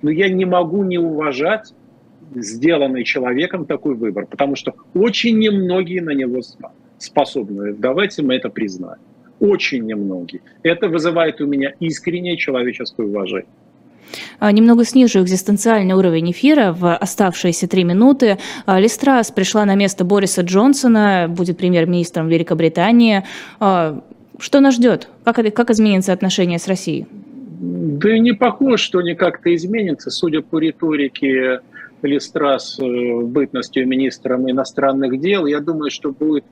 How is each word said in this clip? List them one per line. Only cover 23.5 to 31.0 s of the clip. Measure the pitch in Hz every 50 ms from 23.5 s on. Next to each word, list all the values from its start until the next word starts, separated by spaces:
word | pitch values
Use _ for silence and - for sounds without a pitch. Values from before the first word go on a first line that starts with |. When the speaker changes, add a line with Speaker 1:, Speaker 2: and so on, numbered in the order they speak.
| - -
Speaker 2:
А, | 220 202 190 180 170 156 151 135 - - - _ - _ _ -
что | - - - 285
нас | 269 277 262
ждёт? | 233 240 247 196 151 - - - _ -
Как | 233 233 -
это, | 226 214
как | 208 220 240 233
изменится | 233 208 220 214 202 190 190 - 185
отношение | 180 - 185 180 - 185 175 175 170
с | - -
Россией? | 190 185 - - 156 135 113 - - - - - - - - 220 160 170
Speaker 1:
Да | 185 175 175 175 170 160 143 143 165 208 226
и | 220
не | 226 240 233
похоже, | 202 254 240 - - 277 269 247
что | 208 - - - 180
они | 180 170 170
как-то | 170 190 175 165 - - 175 170
изменятся. | 170 160 185 208 226 208 185 151 - - -
Судя | 123 - - 170 151 156 151
по | - - 160
риторике | 156 160 151 _ - 160 156 147